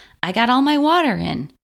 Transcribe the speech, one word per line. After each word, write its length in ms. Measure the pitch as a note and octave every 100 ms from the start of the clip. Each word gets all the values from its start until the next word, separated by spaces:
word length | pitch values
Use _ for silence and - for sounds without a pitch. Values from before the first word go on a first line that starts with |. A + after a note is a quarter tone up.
| - -
I 100 | E3+
got 180 | F#3 A#3
all 120 | B3+
my 160 | C#4 D4
water 380 | D4+ F4 D#4 F3
in. 360 | E3+ D#3+ D3 _